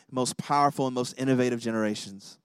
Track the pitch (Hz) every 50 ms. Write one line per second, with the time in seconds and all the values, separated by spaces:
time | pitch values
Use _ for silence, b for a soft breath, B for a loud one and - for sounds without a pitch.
0 | b b 131 127 123 117 - - - - 147 143 143 143 - - 135 127 127 127
1 | 123 - - - 131 135 131 123 123 123 123 117 113 113 113 110 107 107 107 -
2 | - 98 98 98 - - - _